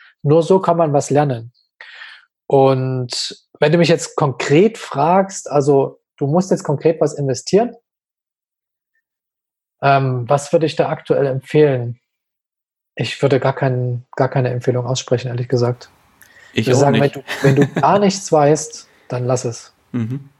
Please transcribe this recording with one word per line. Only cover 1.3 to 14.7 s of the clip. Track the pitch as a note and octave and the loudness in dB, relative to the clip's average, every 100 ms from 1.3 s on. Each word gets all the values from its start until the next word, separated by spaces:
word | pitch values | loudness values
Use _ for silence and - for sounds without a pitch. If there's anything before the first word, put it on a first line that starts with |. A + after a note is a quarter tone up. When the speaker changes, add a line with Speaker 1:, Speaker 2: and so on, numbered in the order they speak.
| A#2 A#2 _ _ _ - - - - _ _ - | -4 -10 _ _ _ -20 -20 -20 -20 _ _ 0
Speaker 1:
Und | C#3 C3+ C3 C3 B2+ B2 - - - _ - | 4 4 2 -2 -4 -6 -8 -10 -12 _ -2
wenn | D3+ | 2
du | E3+ | 2
mich | E3+ | 4
jetzt | D#3+ - - | 2 0 -2
konkret | D3 - - D3 A3 - | -2 -2 0 4 2 0
fragst, | - C#3 D3+ F#3 F#3+ - - | -10 -2 2 2 0 -6 -4
also | D3 C#3 C#3 C3+ - _ - | 0 2 2 0 -6 _ -6
du | C#3+ | -2
musst | E3+ F#3 | 0 0
jetzt | F#3 | -2
konkret | - C#3 D#3+ D#3+ | -2 0 0 0
was | D3 | -2
investieren, | D3 C#3 B2 - F#3 A#3+ - _ _ _ _ _ _ _ _ _ _ _ _ _ _ _ _ _ _ _ - | -2 -4 -4 0 0 0 -8 _ _ _ _ _ _ _ _ _ _ _ _ _ _ _ _ _ _ _ -4
ähm, | C#3 C#3 C3+ B2+ A#2 | 0 2 0 -4 -2
was | C#3+ - | -2 0
würde | E3 D#3 | 0 0
ich | - | -2
da | C#3 | -2
aktuell | D#3 - C3 C#3 | -2 -2 -2 0
empfehlen? | C3 - D3+ D3 B2+ A#2+ A#2+ _ _ _ _ _ _ _ _ _ - | -4 0 4 4 2 -4 -10 _ _ _ _ _ _ _ _ _ -8
Ich | B2+ - | -8 -2
würde | C#3 C3+ | 0 2
gar | C#3 | 0
kein, | - C3+ B2 B2 A#2+ - - | -2 -2 -2 -4 -6 -10 -4
gar | C3 | -2
keine | C#3 B2 | 0 -2
Empfehlung | B2 B2+ | -2 -2